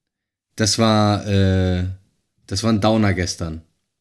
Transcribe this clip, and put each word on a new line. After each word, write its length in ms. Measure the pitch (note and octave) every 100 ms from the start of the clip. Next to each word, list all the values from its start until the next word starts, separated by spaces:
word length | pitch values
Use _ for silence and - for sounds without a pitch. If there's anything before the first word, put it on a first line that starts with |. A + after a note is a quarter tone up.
| _ _ _ _ _ -
Das 220 | A2 -
war, 480 | A2+ G#2+ G#2 G2+ G#2+
äh, 580 | G2 F#2+ F#2+ F#2 F2+ F2+ F#2 _ _ _ _ -
das 160 | G2
war 80 | A2
ein 100 | G#2+
Downer 320 | G#2+ A2+ G#2
gestern. 480 | F2+ E2+ - E2 D#2+ - _ _ _